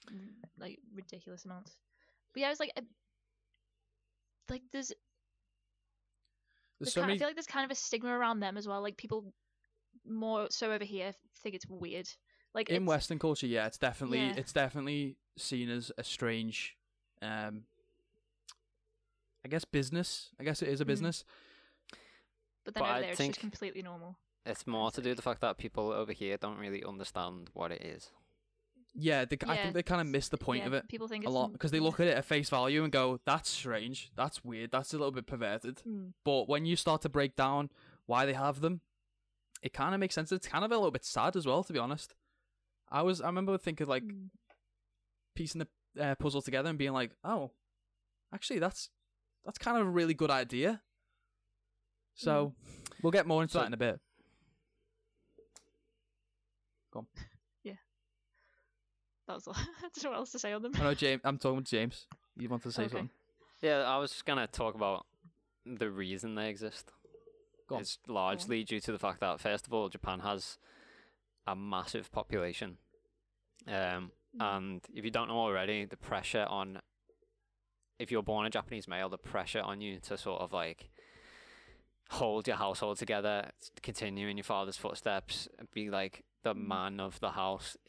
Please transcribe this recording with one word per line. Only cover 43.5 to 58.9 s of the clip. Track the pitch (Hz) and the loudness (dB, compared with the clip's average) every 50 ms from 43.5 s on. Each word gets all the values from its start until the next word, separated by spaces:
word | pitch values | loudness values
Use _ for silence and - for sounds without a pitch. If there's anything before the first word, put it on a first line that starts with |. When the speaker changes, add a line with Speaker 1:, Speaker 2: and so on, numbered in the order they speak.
| 196 185 | 2 2
Speaker 2:
thinking, | - 175 160 - 156 139 | 2 -2 -2 0 2 2
like, | 131 131 120 | 2 2 0
Speaker 1:
Mm. | 208 202 196 190 190 - _ _ _ _ _ _ _ _ _ _ _ _ _ _ _ _ _ _ _ _ | -2 -8 -10 -12 -14 -16 _ _ _ _ _ _ _ _ _ _ _ _ _ _ _ _ _ _ _ _
Speaker 2:
piecing | - 165 151 - 165 | -6 -4 -4 -4 -6
the, | 156 - _ _ _ _ _ - 147 | -6 -6 _ _ _ _ _ -2 0
uh, | 143 139 | 0 0
puzzle | - - 147 139 143 | 2 0 0 0 0
together | 131 - 127 131 139 165 | 0 0 0 2 2 2
and | 160 143 | 2 2
being | 147 139 135 | 2 2 2
like, | 131 123 113 - _ - | 2 0 0 -2 _ -4
"Oh, | 175 226 202 139 123 - _ _ _ _ _ _ _ _ _ _ _ _ _ _ _ - | -2 -2 -2 -2 -4 -8 _ _ _ _ _ _ _ _ _ _ _ _ _ _ _ -12
actually, | 107 - - 269 190 | -10 -6 -2 0 2
that's, | 160 185 185 - - - _ _ _ _ _ _ _ _ _ _ _ | 2 2 0 -4 -8 -12 _ _ _ _ _ _ _ _ _ _ _
that's | - 208 - | -12 -10 -4
kind | - 240 233 240 | 0 2 4 4
of | 214 185 | 4 6
a | |
really | 175 175 170 165 160 | 6 6 6 6 6
good | 156 156 147 | 4 6 6
idea." | 139 131 127 117 123 123 143 190 226 214 - _ _ _ _ _ _ _ _ _ _ _ _ _ _ _ _ _ _ _ _ _ _ _ _ _ _ | 6 4 4 2 2 4 4 4 4 2 -4 _ _ _ _ _ _ _ _ _ _ _ _ _ _ _ _ _ _ _ _ _ _ _ _ _ _
So, | - 247 175 151 147 147 143 139 - | -2 2 4 4 4 4 2 0 -6
Speaker 1:
Mm. | - - - - - - - - - | -14 -20 -20 -16 -16 -16 -6 0 2
Speaker 2:
we'll | 165 | 6
get | 170 196 160 156 | 6 6 6 6
more | 156 156 160 | 6 4 4
into | 156 - | 4 4
Speaker 3:
So | 170 | 2
Speaker 2:
that | 147 104 | 2 2
in | 120 | 2
a | 113 | 2
bit. | 123 120 98 - - _ _ _ _ _ _ _ _ _ _ _ _ _ _ _ _ _ _ _ _ _ _ _ _ _ _ - - _ _ - - _ _ _ _ _ _ _ _ _ _ _ _ _ _ _ _ _ _ _ _ _ _ _ _ _ | 2 2 2 0 -4 _ _ _ _ _ _ _ _ _ _ _ _ _ _ _ _ _ _ _ _ _ _ _ _ _ _ -20 -20 _ _ -20 -20 _ _ _ _ _ _ _ _ _ _ _ _ _ _ _ _ _ _ _ _ _ _ _ _ _
Go | - 117 | -12 -12
on. | 113 - _ - - - - _ _ _ _ _ - | -12 -12 _ -16 -18 -18 -18 _ _ _ _ _ -14
Speaker 1:
Yeah. | 208 196 196 _ _ _ _ _ _ _ _ _ _ _ _ _ _ _ _ _ _ _ _ _ _ | -14 -14 -14 _ _ _ _ _ _ _ _ _ _ _ _ _ _ _ _ _ _ _ _ _ _